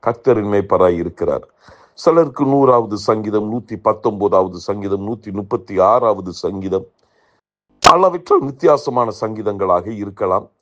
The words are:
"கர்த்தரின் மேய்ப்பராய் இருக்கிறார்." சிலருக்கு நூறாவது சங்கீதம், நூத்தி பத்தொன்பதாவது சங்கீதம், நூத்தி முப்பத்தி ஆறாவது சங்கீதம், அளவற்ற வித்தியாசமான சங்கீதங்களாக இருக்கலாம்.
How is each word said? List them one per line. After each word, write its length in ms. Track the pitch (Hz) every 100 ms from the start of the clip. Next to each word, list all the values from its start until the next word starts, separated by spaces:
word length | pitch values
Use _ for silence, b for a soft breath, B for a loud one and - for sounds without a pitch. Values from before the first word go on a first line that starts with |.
| -
"கர்த்தரின் 440 | 120 - 113 104
மேய்ப்பராய் 460 | 101 98 95 92 87
இருக்கிறார்." 520 | 85 - 80 67 - _ b b b
சிலருக்கு 520 | b - 165 156 123 135
நூறாவது 520 | 139 135 123 113 104
சங்கீதம், 560 | 101 110 107 107 107
நூத்தி 220 | 117 - 107
பத்தொன்பதாவது 840 | 113 107 120 104 101 95 95 90
சங்கீதம், 480 | - 101 98 98 101
நூத்தி 240 | 117 107
முப்பத்தி 480 | 98 98 120 - 98
ஆறாவது 540 | 95 117 117 98 92
சங்கீதம், 520 | 85 87 95 95 95 95 _ _ _ _ _ _ _ _ _ -
அளவற்ற 480 | 165 185 175 175 403
வித்தியாசமான 760 | 139 131 170 147 - 123 117 101
சங்கீதங்களாக 680 | 110 110 107 101 95 90 90
இருக்கலாம். 600 | 110 101 98 101 92 - _